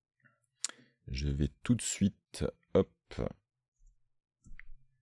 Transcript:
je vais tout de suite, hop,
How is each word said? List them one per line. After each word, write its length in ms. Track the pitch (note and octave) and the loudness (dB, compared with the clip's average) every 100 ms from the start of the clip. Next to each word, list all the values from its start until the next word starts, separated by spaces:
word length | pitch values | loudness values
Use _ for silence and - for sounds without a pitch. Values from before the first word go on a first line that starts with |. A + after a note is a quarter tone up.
| _ _ _ _ _ - - - - _ - | _ _ _ _ _ -12 -12 -12 -20 _ -10
je 200 | C2 C#2+ | -4 -2
vais 200 | C#2 C#2+ - | 0 0 -2
tout 120 | - A#2+ | 0 2
de 60 | |
suite, 640 | - - G2 - _ - - - _ | 2 2 0 0 _ -4 -4 -6 _
hop, 180 | F#2 - _ _ - A1 - _ _ _ _ - _ _ _ _ _ - - - - - _ | 2 2 _ _ -6 -6 -6 _ _ _ _ -20 _ _ _ _ _ -16 -14 -12 -16 -18 _